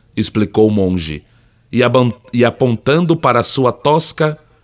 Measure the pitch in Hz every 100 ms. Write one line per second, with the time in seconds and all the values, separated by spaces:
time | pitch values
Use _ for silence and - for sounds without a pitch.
0 | _ - 104 110 101 110 107 104 92 90
1 | 78 73 _ _ _ _ - 117 120 127
2 | 123 - - 120 117 - 131 113 135 160
3 | 170 160 127 117 - 139 123 - 143 160
4 | - - 151 151 _ _